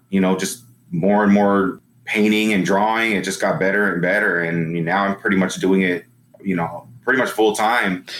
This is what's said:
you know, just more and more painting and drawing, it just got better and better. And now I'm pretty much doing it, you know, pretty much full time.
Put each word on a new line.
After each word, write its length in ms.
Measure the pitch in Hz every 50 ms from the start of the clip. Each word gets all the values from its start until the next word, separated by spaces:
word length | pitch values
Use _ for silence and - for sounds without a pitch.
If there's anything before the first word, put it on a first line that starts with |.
| _ -
you 100 | 98 98
know, 160 | 92 92 95
just 300 | 92 - - - - - - - _ _ -
more 320 | 85 80 87 98 101 104 104
and 80 | 101
more 480 | 101 104 101 101 98 98 95 90 87 - _ _ _ _ -
painting 480 | - - 107 104 107 107 107 110 110 104
and 100 | 95 85
drawing, 480 | 80 98 98 107 110 110 113 113 110 104
it 100 | 92 90
just 160 | 95 95 -
got 220 | 107 95 90 78
better 320 | 92 95 98 104 104 98 85
and 80 | 87
better. 400 | 85 90 98 104 107 101 87 87
And 320 | 85 82 85 85 82 80 82 85 82
now 220 | 82 92 98 101
I'm 100 | 98 98
pretty 200 | - - 107 98
much 200 | 95 92 90 -
doing 260 | - 98 92 95 95 95
it, 240 | 90 90 85 - _ _ _ _ _ - -
you 160 | 90 98 90
know, 320 | 85 82 - - - - - - - -
pretty 160 | 123 135 127
much 100 | 117 -
full 260 | - 110 110 107 101
time. 520 | - 107 110 120 120 107 98 92 87 - - -